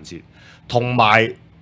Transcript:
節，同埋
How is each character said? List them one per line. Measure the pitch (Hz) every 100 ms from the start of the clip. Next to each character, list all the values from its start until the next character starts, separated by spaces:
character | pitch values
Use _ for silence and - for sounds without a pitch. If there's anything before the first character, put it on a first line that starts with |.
節， | 78 85 - _ - - -
同 | 123 123
埋 | 123 107 110 113 - - _